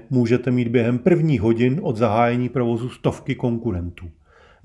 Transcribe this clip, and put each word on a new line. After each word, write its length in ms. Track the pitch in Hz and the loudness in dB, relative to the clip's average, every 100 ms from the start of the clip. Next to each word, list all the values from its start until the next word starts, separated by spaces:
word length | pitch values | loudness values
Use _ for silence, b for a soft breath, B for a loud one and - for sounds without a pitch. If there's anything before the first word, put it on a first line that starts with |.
| - | -2
můžete 420 | 131 113 123 131 | 0 2 2 2
mít 160 | 123 117 | 0 2
během 320 | 120 117 123 | 2 2 0
prvních 420 | - 170 160 123 | 2 2 2 2
hodin 380 | 113 113 123 147 | 2 2 2 0
od 140 | 156 107 | -4 0
zahájení 520 | 113 110 120 123 123 | 0 2 2 0 -2
provozu 400 | 131 120 117 123 | -2 -2 -2 -6
stovky 460 | - 139 - - 123 | -4 -4 -4 -6 -4
konkurentů.“ 720 | 127 117 117 90 87 - 85 - b b b b | -2 -2 -4 -4 -6 -10 -18 -20 b b b b